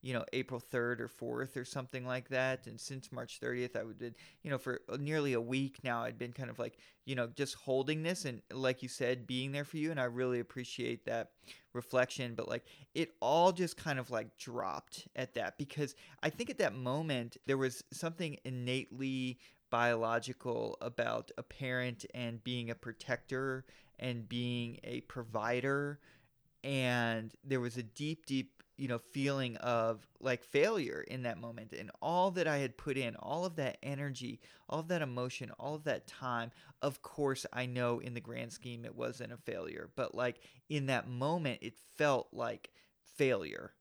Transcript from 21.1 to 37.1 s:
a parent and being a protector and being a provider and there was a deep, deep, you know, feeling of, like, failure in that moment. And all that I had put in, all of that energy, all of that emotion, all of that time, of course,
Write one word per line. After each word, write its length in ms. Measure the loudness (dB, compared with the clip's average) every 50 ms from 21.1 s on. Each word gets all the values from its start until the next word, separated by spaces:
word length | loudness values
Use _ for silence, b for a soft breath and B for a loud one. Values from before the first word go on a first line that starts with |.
| 2 0 -2 -6 -8
a 60 | -10 -10
parent 640 | _ -8 -6 -4 -2 0 0 0 -2 -4 -6 -10 -10 -6
and 300 | -4 -4 -4 -4 -6 -4
being 260 | -2 -2 -2 0 -2
a 40 | -4
protector 920 | -6 -6 -10 -10 -10 -2 -2 -2 -2 0 -4 -2 -2 0 0 -2 -4 -6 B B B B B B -6
and 300 | -4 -2 -2 -2 -4 -4
being 500 | -2 -2 0 0 0 0 -2 -4 -6 -8 -8
a 160 | -6 -6 -6 -6
provider 960 | -6 -8 -8 -8 2 2 4 6 6 4 6 6 4 4 4 2 0 -4 -8 B B B B B B B _ _ _ _ _ -4
and 680 | 0 2 4 4 4 4 4 4 4 2 0 -2 -6 -10 -14 _
there 160 | 0 0 2
was 160 | 2 0 -2
a 60 | -2 -6
deep, 440 | -6 -4 -4 -2 -2 -2 -4 -4
deep, 360 | -2 0 0 0 -2 _ _ -20 _ _ -4
you 100 | -2 -2
know, 100 | -2 -2
feeling 580 | -4 -4 -2 2 2 2 2 2 0 -2 -2 -2
of, 500 | 0 2 4 4 4 4 2 0 -4 _ _ _
like, 240 | 0 0 0 0 -2
failure 600 | 2 6 6 6 6 6 2 0 0 -2 -4 -4
in 200 | -6 -6 -4 -2
that 140 | -4 -4 -4
moment. 340 | -6 -10 -10 -10 -12 -10 -10
And 180 | -10 -10 -10 -10 -4
all 320 | -2 2 4 6 4 4 4
that 160 | 4 2 4
I 80 | 4
had 200 | 2 2 0 -2 -4
put 180 | -4 -2 0
in, 180 | 0 0 -2 -4
all 280 | -6 -6 -4 -2 -2 -2
of 120 | -2 -2
that 200 | 0 -2 -2 -2 -4 -6
energy, 580 | -6 -4 -4 -4 -4 -4 -6 -6 -8 -8 -8 B B B B B B
all 120 | -4 -4
of 80 | 0 0
that 140 | 0 0 0
emotion, 500 | 0 0 -2 -2 -2 -2 -6 -8 -8 -10 -8
all 140 | -6 -6 -6
of 100 | -4 0
that 220 | 0 0 0 -2
time, 440 | -10 -14 -6 -4 -2 0 0 -2 -4 -8 B B B B _
of 220 | -2 -2 -2 -2 _
course, 420 | -12